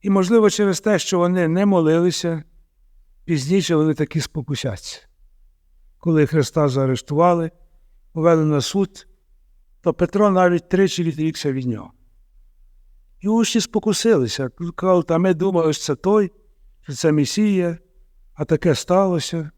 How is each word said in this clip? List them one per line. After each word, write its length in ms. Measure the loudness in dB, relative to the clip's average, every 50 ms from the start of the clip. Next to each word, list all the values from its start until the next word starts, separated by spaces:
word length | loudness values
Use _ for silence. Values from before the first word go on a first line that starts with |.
І, 80 | 0 2
можливо, 400 | 2 2 2 4 4 4 4 4
через 320 | 2 2 0 0 0 -2
те, 180 | 0 0 0 0
що 200 | 0 -2 -2 0
вони 280 | 0 0 0 0 0
не 180 | 0 0 0 0
молилися, 760 | 2 2 2 2 2 2 2 2 0 -2 -2 -4 -6 -6 -6 -10 _ _ -20 _ _ _ _ _ _ _ _ _ _ _ _ _
пізніше 500 | -4 -4 -4 0 0 0 0 2 2 0
вони 180 | 2 2 0 0
таки 280 | -2 -4 -4 -4 -6
спокусяться. 880 | -6 -6 _ -10 -8 -6 -8 -6 -6 -6 -8 -8 -12 -16 -18 -18 _ _ _ _ -20 _ _ _ _ _ _ _ _ _ _ _ _ -20 _
Коли 280 | _ -4 0 2 2 2
Христа 420 | 2 2 0 -2 0 0 0 0
заарештували, 840 | 0 0 0 0 0 -2 -4 -4 -6 0 2 2 2 2 0 -2 -6 _ _ -20 _ _ -20 _ _ _ _ _ _
повели 340 | _ 0 2 4 4 4 2
на 160 | 2 0 0
суд, 440 | -2 -2 -2 -2 -2 -2 -4 -20 -20 _ _ _ _ _ _ _ _ _ _ _ _ _ _ _
то 120 | _ -4 0
Петро 360 | 0 -2 -2 0 2 2 2
навіть 400 | 4 4 2 2 2 0 -2 _
тричі 340 | 0 2 2 0 0 -2 -4
відрікся 480 | -4 -2 -2 -4 -4 -4 -4 -6 -4
від 140 | -4 -4 -4
нього. 260 | -6 -6 -8 -10 -16 _ _ _ _ _ _ _ _ _ -20 -20 _ _ _ -20 -20 _ _ _ _ -20 _ _ _ _ _
І 80 | -4
учні 340 | 0 0 0 0 0 0 -2
спокусилися, 880 | -4 -2 -4 -2 -2 0 -2 0 2 2 2 2 2 -2 -2 -6 -6 -8
казали: 540 | _ _ -12 -12 -10 -4 0 2 2 2 2
«Та 140 | 0 0
ми 160 | 0 2 0 0
думали, 400 | 0 0 0 0 0 0 0 -2
що 100 | -2 -4
це 120 | -6 -6
той, 360 | -4 0 0 2 2 0 0 _ _ _ _ _ _ _ -20 _ _
що 120 | _ -14 -10
це 180 | -2 0 2
Месія, 680 | 2 2 0 0 0 0 0 2 2 0 -2 -2 -6 -8 _ _ _ _ -20 _ _ _ _ _ _
а 120 | -10 -2
таке 300 | -2 -2 0 2 0 0
сталося». 760 | 0 0 0 2 2 2 2 0 -2 -4 -6 -8 -8 -10 -10 _